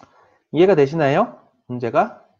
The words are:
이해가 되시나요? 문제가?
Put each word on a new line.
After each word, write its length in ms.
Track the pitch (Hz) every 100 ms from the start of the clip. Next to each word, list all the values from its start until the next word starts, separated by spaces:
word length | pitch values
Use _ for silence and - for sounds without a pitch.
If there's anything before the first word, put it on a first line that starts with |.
| - _ _ _ _
이해가 220 | 143 185
되시나요? 640 | 170 139 165 139 156 240 - _ _ -
문제가? 560 | 123 120 147 226 - _